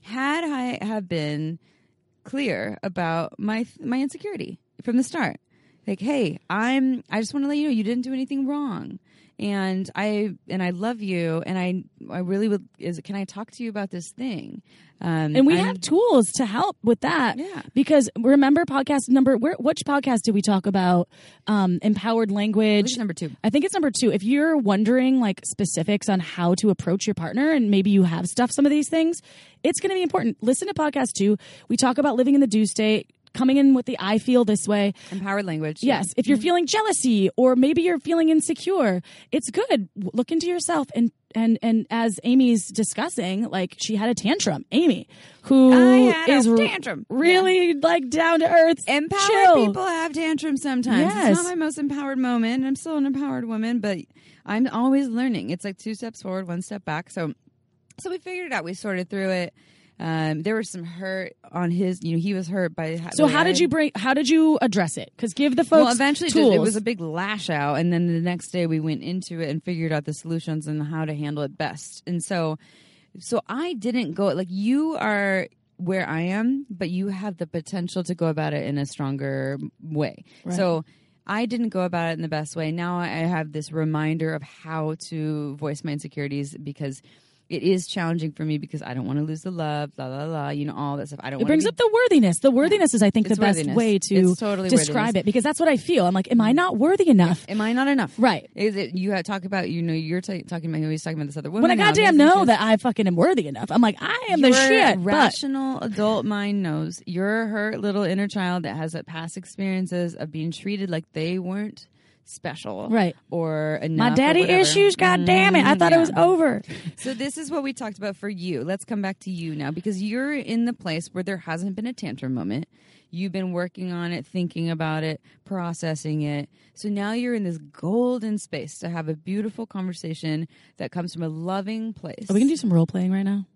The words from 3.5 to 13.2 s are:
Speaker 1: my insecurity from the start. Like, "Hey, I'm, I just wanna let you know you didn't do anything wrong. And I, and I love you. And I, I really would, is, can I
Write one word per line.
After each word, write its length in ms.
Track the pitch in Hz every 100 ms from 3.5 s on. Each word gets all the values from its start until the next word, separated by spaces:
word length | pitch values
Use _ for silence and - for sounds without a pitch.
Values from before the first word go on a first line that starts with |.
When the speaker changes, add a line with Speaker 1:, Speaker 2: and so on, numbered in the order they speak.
| 220 233 _
Speaker 1:
my 200 | - 247
insecurity 580 | 277 - 415 392 - 170 _ _
from 140 | - 247
the 80 |
start. 340 | 254 339 196 - _ _ _ _ -
Like, 140 | 196
"Hey, 380 | 214 285 196 160 _
I'm, 540 | 190 233 269 262 247 -
I 120 | 208
just 120 | 220
wanna 140 | 285 277
let 80 | 294
you 80 |
know 60 | 302
you 140 | 233
didn't 180 | 208 240
do 100 | 247
anything 340 | 262 262 277 269
wrong. 500 | 285 285 202 - 185 _ _ _ _
And 520 | 208 202 190 185 190 -
I, 380 | 208 208 208 175 _
and 140 | 185
I 80 | 180
love 320 | 175 214 240
you. 400 | 208 180 170 160
And 140 | - 185
I, 240 | 180 185 - _ -
I 60 | 175
really 280 | 180 196 220
would, 200 | 202 - _
is, 220 | - 170
can 140 | -
I 80 | 202